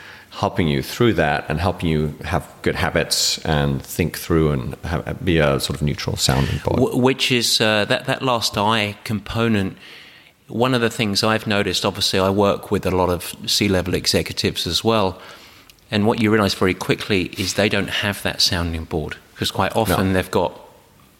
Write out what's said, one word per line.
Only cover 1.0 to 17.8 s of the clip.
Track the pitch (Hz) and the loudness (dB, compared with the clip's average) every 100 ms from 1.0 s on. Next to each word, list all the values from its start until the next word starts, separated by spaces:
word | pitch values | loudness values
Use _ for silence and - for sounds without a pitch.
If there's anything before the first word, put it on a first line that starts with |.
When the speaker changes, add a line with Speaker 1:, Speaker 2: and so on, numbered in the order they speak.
| 120 | 2
Speaker 1:
that | 87 76 76 - | 4 2 0 -2
and | 78 | -2
helping | 92 85 87 | -2 0 0
you | 78 76 73 | 0 0 -4
have | 78 78 - - | -4 -4 -4 -4
good | - | -4
habits | 71 80 82 - - - - - | 0 0 0 0 0 -2 -2 0
and | 76 71 67 | 2 2 -2
think | - - 82 - | -4 -2 -2 -2
through | - 82 78 | 0 2 2
and | 69 62 - | 0 -4 -8
have, | - 73 - 69 | -6 -4 -4 -4
be | - 80 | 0 2
a | 73 67 | 4 2
sort | - 69 | -2 -2
of | |
neutral | 73 67 - - | -2 -2 -6 -2
sounding | - 65 69 - | 0 2 0 -2
board. | - - | 0 0
Speaker 2:
Wh-, | 123 135 | 0 2
which | 127 135 - | 2 2 0
is, | 127 110 - | 0 2 2
uh, | 110 107 101 | 4 2 2
that, | 127 | 0
that | - 131 | -2 -2
last | 131 117 - 107 | 0 0 0 0
I | 104 113 104 101 | 2 2 0 -4
component. | - 104 - 113 117 107 95 - - - - - - _ - | -6 -6 -4 -2 2 2 0 -6 -18 -20 -20 -20 -20 _ -10
One | 110 123 | 0 2
of | 131 | 4
the | 113 | 2
things | - 107 101 | 0 0 2
I've | 110 110 110 | 2 0 2
noticed, | 101 98 90 107 | 0 0 0 -2
obviously | 95 - 98 | -2 0 2
I | 95 | 2
work | 98 101 - - | 4 4 2 -2
with | 98 | -2
a | 95 | 0
lot | 92 90 | 2 2
of | 87 - - 107 | 0 -4 -10 -4
C-level | - 101 92 87 | 0 2 2 0
executives | 87 - 90 82 - 98 - 92 | -2 0 0 0 -2 -2 -2 -4
as | 80 | -2
well, | 110 113 95 90 - - - - - - _ | 0 2 0 -2 -14 -20 -20 -20 -20 -20 _
and | 110 104 | 0 2
what | 120 | 2
you | 107 | 4
realize | 110 98 | 4 2
very | - 95 | 2 0
quickly | 90 - - - 101 85 - | 0 -2 -4 0 0 0 -4
is | 92 | -4
they | - 104 | 0 2
don't | 104 | 0